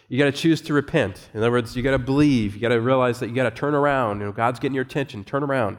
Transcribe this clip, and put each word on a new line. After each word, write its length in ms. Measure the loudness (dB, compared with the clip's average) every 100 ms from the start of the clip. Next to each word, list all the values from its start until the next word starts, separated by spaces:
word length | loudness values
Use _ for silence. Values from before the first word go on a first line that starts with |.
| -6
You 80 | 0
gotta 160 | 2
choose 300 | 2 2 0
to 100 | 2
repent. 560 | -2 0 0 0 -4 -12
In 60 | -2
other 100 | 0
words, 260 | 2 -2 -2
you 60 |
gotta 160 | 0 0
believe. 560 | 0 2 4 4 0
You 60 | -2
gotta 180 | 0 2
realize 400 | 2 2 2 0
that 80 | -2
you 60 |
gotta 160 | -2 -2
turn 240 | -2 -2
around. 460 | 2 2 2 0 -2
You 40 |
know, 80 | -4
God's 260 | -2 -2 0
getting 140 | -4
your 100 | -4
attention. 380 | -4 -4 -6 -8
Turn 200 | -6 -4
around. 340 | -2 -2 -2